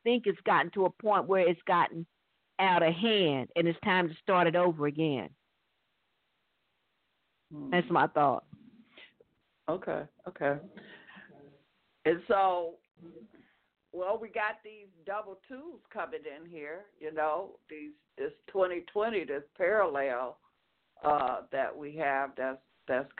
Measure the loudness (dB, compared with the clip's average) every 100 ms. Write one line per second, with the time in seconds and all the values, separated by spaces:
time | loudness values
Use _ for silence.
0 | 0 0 0 -2 2 2 2 0 0 0
1 | 0 0 2 4 4 2 0 2 2 -2
2 | -12 _ _ _ _ -2 2 4 4 2
3 | 2 4 4 2 -2 0 0 0 2 2
4 | 2 -2 2 4 4 4 2 2 -2 0
5 | 0 0 -6 -14 _ _ _ _ _ _
6 | _ _ _ _ _ _ _ _ _ _
7 | _ _ _ _ _ -14 -2 -2 2 2
8 | 2 2 2 2 -4 -20 -20 _ _ -20
9 | -20 _ _ _ _ _ -6 -6 -4 -8
10 | -8 _ -18 -4 -2 -2 -8 -20 -20 -20
11 | -20 -20 -20 -20 -20 _ _ _ _ _
12 | -2 -2 0 2 2 0 -4 -10 _ _
13 | -20 -20 -20 -20 _ _ _ _ _ -8
14 | -4 -4 -4 -4 -4 -6 -16 -20 -20 _
15 | -10 -10 -10 -16 _ -16 -16 -20 _ -10
16 | -8 -8 -12 -16 -16 -14 -12 -14 -16 _
17 | -10 -2 -2 -2 -6 -16 _ -16 -16 -18
18 | _ -8 -8 -8 -6 0 0 0 -6 -2
19 | -2 -2 -4 -6 -8 _ 2 4 2 2
20 | -2 -2 -6 -10 _ _ _ _ _ _
21 | 2 2 2 -4 -6 -4 -4 -4 -12 -4
22 | 0 0 -2 -4 -6 -6 _ _ -4 -4
23 | -4 -2